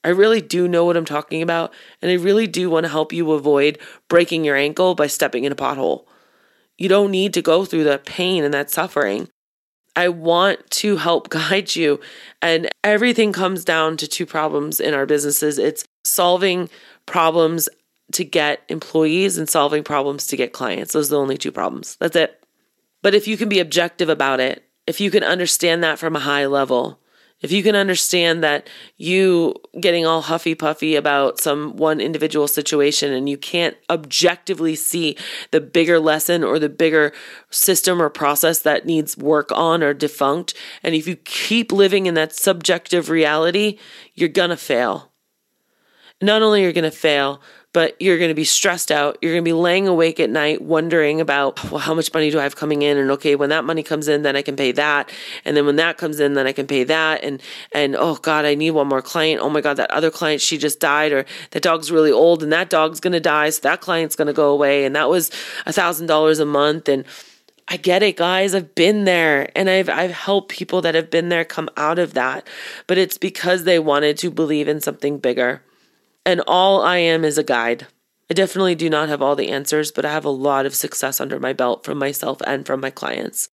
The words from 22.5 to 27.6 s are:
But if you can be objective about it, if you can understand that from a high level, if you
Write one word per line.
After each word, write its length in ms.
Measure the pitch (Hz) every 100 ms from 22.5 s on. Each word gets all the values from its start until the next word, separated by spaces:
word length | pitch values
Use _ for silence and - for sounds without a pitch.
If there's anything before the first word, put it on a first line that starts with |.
| _ _ _ _ _
But 140 | 202 202
if 120 | 202
you 100 | 214
can 120 | 233
be 100 | 202
objective 500 | 165 165 170 - 165
about 300 | 156 135 131
it, 240 | 127 - _ _ -
if 140 | 170
you 100 | 202
can 140 | 202
understand 600 | - 180 180 - 170 170
that 140 | 165 147
from 180 | 165 156
a 40 |
high 260 | 139 143 139
level, 540 | 139 135 127 - - _ _ _ _
if 100 | 156
you 100 | 190